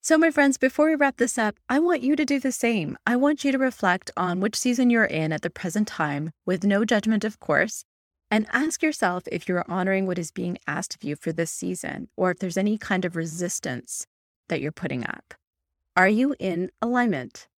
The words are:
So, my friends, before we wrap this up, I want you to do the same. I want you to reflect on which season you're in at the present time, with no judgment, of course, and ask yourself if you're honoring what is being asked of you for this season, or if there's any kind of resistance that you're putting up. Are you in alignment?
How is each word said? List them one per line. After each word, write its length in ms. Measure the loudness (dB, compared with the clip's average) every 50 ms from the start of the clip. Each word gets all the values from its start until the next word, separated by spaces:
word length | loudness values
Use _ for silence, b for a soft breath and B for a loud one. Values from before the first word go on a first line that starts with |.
So, 160 | 4 4 4 6
my 120 | 6 4
friends, 280 | 4 4 4 4 4 2
before 280 | 0 0 4 4 4
we 100 | 4 4
wrap 200 | 4 2 0 2
this 220 | 0 -2 0 2 0
up, 180 | 0 0 -2 _ _ _
I 100 | 2 2
want 240 | 4 4 2 2
you 140 | 2 0 2
to 80 | 2 2
do 160 | 0 0 0
the 120 | 0 -2
same. 460 | -2 0 0 0 2 0 -2 -4 -6 -4 _
I 100 | 0 2
want 280 | 4 4 2 2 2 0
you 80 | 0
to 60 | 2 2
reflect 520 | 0 0 0 0 2 2 2 2 -2 -8 -6
on 240 | -4 -2 -2 0 0
which 160 | -2 -2 -2
season 340 | 0 0 0 2 4 4 4
you're 140 | 4 4 4
in 280 | 2 0 -2 -2 -2
at 100 | -2 -4
the 80 | -4 -6
present 360 | -8 -6 -8 -4 -2 -2 -2
time, 460 | -2 -2 -2 -2 -2 -2 -4 -4 -6 -8 _ _
with 200 | -4 -2 0 2
no 200 | 2 4 2 2
judgment, 400 | 2 2 0 2 2 0 0 0
of 140 | -2 -6 _
course, 460 | -4 0 2 2 2 0 -2 -12 -14 _ _ _ _ _ _ _ _ _
and 160 | 0 0 0 0
ask 300 | -2 0 0 0 -2 0
yourself 400 | -2 -2 0 0 0 0 0 -2 -6 -6
if 180 | -8 -6 -2 -2
you're 160 | -2 -2 -2 -2
honoring 380 | -2 -2 0 0 0 0 0
what 120 | 0 -2 -4
is 140 | -6 -8
being 260 | _ -6 -6 -6 -6 -6 _
asked 300 | -6 -6 -6 -6 -8 -10
of 80 | _ -8
you 100 | -8 -8
for 180 | -6 -4 -6
this 200 | -2 -2 -4 -4
season, 560 | -4 -8 -6 -6 -6 -6 -6 -8 -8 -10 -12 -12 _
or 160 | -2 0 0
if 80 | 0 -2
there's 160 | -6 -4 -2
any 220 | -2 0 0 -2 -2
kind 260 | -4 -2 -2 -2 -2
of 120 | -2 -4
resistance 920 | -4 -6 -6 -6 -6 -6 -6 -6 -6 -6 -8 -8 -8 -10 -12 -12 -12 -12 _ _ _ _ _ _ _ _ _
that 120 | -6 -4
you're 120 | -4 -6
putting 340 | -8 -6 -8 -6 -6 -6 -6
up. 280 | -8 -10 -12 _ _ -20 _ _ _ _ _ _ _ _ _ _ _ _
Are 120 | 4 4 4
you 260 | 4 4 2 0 0 -2
in 320 | -2 -2 -2 -2 -4 -6 _ _
alignment? 640 | -4 0 0 2 2 2 0 -2 -4 -8 _ -20 -20 _ _